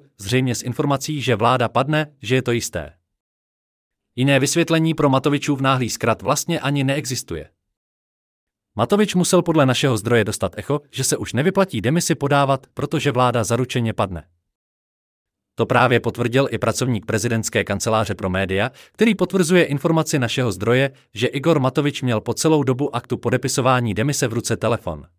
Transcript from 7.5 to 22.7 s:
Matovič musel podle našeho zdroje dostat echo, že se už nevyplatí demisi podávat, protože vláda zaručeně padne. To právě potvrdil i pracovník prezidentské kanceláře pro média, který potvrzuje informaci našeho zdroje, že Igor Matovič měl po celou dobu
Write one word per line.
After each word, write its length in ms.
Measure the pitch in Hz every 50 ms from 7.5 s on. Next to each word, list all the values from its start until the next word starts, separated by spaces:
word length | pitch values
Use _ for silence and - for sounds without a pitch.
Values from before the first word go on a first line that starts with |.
| _ _ _ _ _ _ _ _ _ _ _ _ _ _ _ _ _ _ _ _ _ _ _ _ -
Matovič 400 | 101 113 - 208 202 214 - -
musel 260 | 180 170 - - 175
podle 240 | 170 175 160 160 139
našeho 320 | 131 123 - - 135 123 107
zdroje 260 | 98 110 120 117 104
dostat 340 | 110 - - - 90 - -
echo, 240 | - - 143 147 - _
že 120 | - 127 131
se 140 | - 147 -
už 160 | - - -
nevyplatí 480 | 113 143 190 190 196 190 190 - 110
demisi 340 | 85 123 156 175 - - 165
podávat, 520 | 151 139 139 143 143 139 135 135 131 - _ _
protože 380 | - 143 - - 147 110 147
vláda 320 | 123 123 127 123 117 120 107
zaručeně 500 | - 120 117 127 - - 127 117 113 104
padne. 300 | - 107 95 92 80 - _ _ _ _ _ _ _ _ _ _ _ _ _ _ _ _ _ _ _ _ _ _ _ _ _ _
To 100 | - 117
právě 340 | - 123 123 127 123 127 -
potvrdil 480 | - 117 - - 120 - 117 131 139 -
i 60 | 117 101
pracovník 480 | - 110 107 - 127 131 120 101 -
prezidentské 580 | - 107 107 98 117 113 110 107 - - 113 95
kanceláře 520 | - 101 95 - 117 110 110 107 95 98
pro 140 | - - 92
média, 420 | 92 95 98 92 95 95 107 131 - - - _
který 240 | _ - 214 233 208
potvrzuje 500 | - 185 180 - 190 175 147 185 180 160
informaci 540 | - 143 139 - 170 165 160 156 - - 143
našeho 320 | 123 113 - 135 127 117
zdroje, 400 | 90 87 104 113 120 127 139 135 135 _ _ _ -
že 140 | 104 117 120
Igor 320 | - 139 123 165 165 151
Matovič 420 | 127 131 - 160 143 147 143 -
měl 200 | 135 127 117 107
po 120 | - 123 113
celou 300 | - - 160 160 151 139
dobu 320 | 123